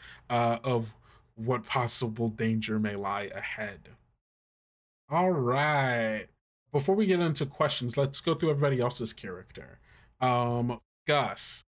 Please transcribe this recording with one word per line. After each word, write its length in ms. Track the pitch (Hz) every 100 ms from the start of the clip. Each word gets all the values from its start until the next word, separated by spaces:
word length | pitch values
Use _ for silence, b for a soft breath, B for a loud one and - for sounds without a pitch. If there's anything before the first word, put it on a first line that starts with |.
| B B -
uh, 280 | 120 117 117
of 300 | 131 120 110 - b b _ -
what 300 | 113 123 110
possible 640 | 131 120 - 120 110 117
danger 480 | 110 113 110 110 107
may 180 | 107 101
lie 340 | 101 101 101
ahead. 560 | 95 - - 104 90 - - _ _ _ _ _ _ _ _ _ _ -
All 200 | 156 185
right. 960 | 165 123 131 151 147 135 120 113 107 90 _ _ _ _
Before 220 | 147 139
we 120 | 196 202
get 140 | 180
into 240 | 170 151
questions, 540 | 139 - 147 - 120 117
let's 220 | 139 139
go 140 | -
through 160 | 160 160
everybody 300 | 143 143 127
else's 320 | 123 - 113
character. 640 | - 98 90 95 - 131 - b b b _
Um, 600 | 127 123 120 120 120 117 - _ -
Gus, 580 | 147 117 98 - - -